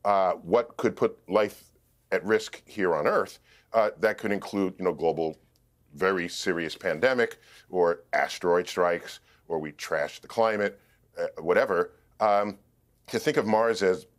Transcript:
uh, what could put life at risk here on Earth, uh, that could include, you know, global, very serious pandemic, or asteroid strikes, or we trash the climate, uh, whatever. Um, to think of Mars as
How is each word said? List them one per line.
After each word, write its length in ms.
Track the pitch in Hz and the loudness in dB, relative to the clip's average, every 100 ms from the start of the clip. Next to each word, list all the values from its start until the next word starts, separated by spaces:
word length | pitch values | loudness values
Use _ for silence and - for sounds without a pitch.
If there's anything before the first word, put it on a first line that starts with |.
uh, 280 | 101 101 92 | 2 2 2
what 440 | 85 85 110 117 - | 0 0 0 0 -2
could 200 | 117 - | -2 0
put 200 | 117 - - | -2 -2 0
life 420 | 101 107 - - _ _ _ _ | 2 2 -4 -20 _ _ _ _
at 120 | 95 | -4
risk 380 | 98 110 - - - | 2 0 0 -16 -14
here 280 | 107 92 | -4 0
on 120 | 78 76 | 0 0
Earth, 320 | 196 95 - _ _ _ | 0 -2 -10 _ _ _
uh, 180 | 113 107 82 | 0 0 0
that 200 | 110 104 | -2 0
could 140 | 107 | -4
include, 420 | 101 - 101 95 98 | -4 -4 -2 -2 0
you 60 | |
know, 80 | 92 | -2
global, 440 | 80 82 80 80 78 _ _ _ _ _ | 0 -2 0 -4 -6 _ _ _ _ _
very 340 | 73 92 95 87 | -2 0 0 -4
serious 480 | - 101 85 80 - | -4 -2 -2 -4 -6
pandemic, 640 | 95 80 127 127 113 - _ - _ | -4 0 2 2 0 -2 _ -20 _
or 300 | 92 85 82 _ | 2 2 2 _
asteroid 560 | 73 71 - 90 87 87 | -2 -2 -2 0 0 0
strikes, 520 | - 87 87 - - _ _ _ | 0 0 0 -6 -18 _ _ _
or 100 | 82 | -8
we 140 | 78 | -8
trash 480 | 76 - 80 76 - | -12 -6 -4 -4 -8
the 80 | - | -8
climate, 520 | - 113 104 101 - _ _ _ - | 0 0 2 -4 -6 _ _ _ -8
uh, 80 | 85 - | -6 -4
whatever. 500 | 80 90 - 87 87 _ _ _ | 0 2 2 0 -2 _ _ _
Um, 380 | 107 101 104 98 _ _ _ _ - | 2 2 0 -8 _ _ _ _ -8
to 100 | 113 | -4
think 180 | - 143 | 0 0
of 100 | 107 | 2
Mars 360 | 110 117 104 | 2 2 2
as 240 | 98 92 - | 2 0 -4